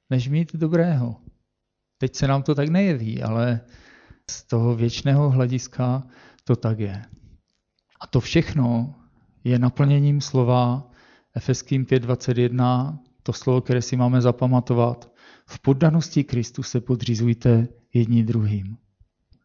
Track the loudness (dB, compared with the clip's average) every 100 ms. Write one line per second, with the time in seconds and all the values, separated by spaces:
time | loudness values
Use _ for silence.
0 | -4 -2 0 -2 -2 -4 -2 0 0 0
1 | -4 -8 -18 -20 _ _ _ _ _ -8
2 | -8 -2 0 0 0 -2 0 0 0 -2
3 | -4 -6 -4 -2 0 -2 -6 -20 -20 -20
4 | -20 _ -18 -18 -4 0 0 0 -2 -2
5 | 0 2 2 2 0 -2 -6 -4 -2 -2
6 | -6 -18 -20 _ -2 0 -2 -4 -6 -8
7 | -14 -20 -20 -20 _ _ _ _ _ -20
8 | -4 -4 0 -2 0 0 0 0 -4 -10
9 | _ _ _ _ -2 0 2 2 2 4
10 | 2 0 0 0 2 2 2 -2 -8 _
11 | _ _ _ -8 -4 -4 -2 -4 0 0
12 | 0 -4 -2 0 0 0 0 0 -2 -8
13 | -16 _ -8 -4 0 0 0 -2 -2 0
14 | 2 2 2 2 2 2 2 0 0 -2
15 | -14 _ -20 -20 -20 -4 0 4 4 2
16 | 0 -2 -2 -2 -6 -8 -6 -4 -2 -2
17 | -2 0 0 2 4 4 2 -6 _ 0
18 | 2 2 2 0 0 -2 -6 -14 _ _
19 | _ _ _ _